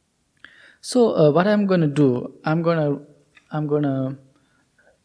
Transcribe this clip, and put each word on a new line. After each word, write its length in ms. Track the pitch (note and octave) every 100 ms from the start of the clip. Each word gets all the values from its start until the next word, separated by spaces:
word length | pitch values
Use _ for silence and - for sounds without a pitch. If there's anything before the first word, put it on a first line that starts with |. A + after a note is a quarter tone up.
| _ _ _ _ - _ - _
So, 340 | - B3 A3+ -
uh, 160 | D3+
what 160 | D3 G3+
I'm 180 | G#3+ G3+
gonna 220 | F#3 D3+
do, 460 | C#3+ C#3 B2 - - D#3
I'm 160 | D#3+
gonna, 380 | E3 E3 D3 C#3 - _ _ _ _
I'm 160 | D3+ D3+
gonna 500 | D3 D3 C3+ C3 C3+ _ _ _ _ _ _ _ _